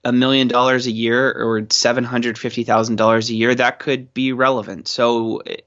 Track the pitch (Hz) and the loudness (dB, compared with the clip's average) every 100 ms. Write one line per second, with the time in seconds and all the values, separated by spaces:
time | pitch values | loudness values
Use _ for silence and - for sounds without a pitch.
0 | 123 123 131 135 127 120 127 127 127 110 | 0 2 2 2 2 2 2 2 -2 -2
1 | 113 120 131 - 113 110 107 - 120 123 | 0 2 0 0 -2 -2 0 0 2 0
2 | 123 123 120 113 123 117 117 110 113 110 | -2 -2 -4 -4 -6 -4 0 2 2 2
3 | 110 113 113 113 117 123 123 - - 131 | 2 2 0 0 2 2 0 -2 -4 -4
4 | 127 127 131 127 131 127 101 90 - - | -6 -4 -2 0 0 0 -4 -10 -8 0
5 | 120 117 113 - - - | 0 2 -2 -6 -8 -12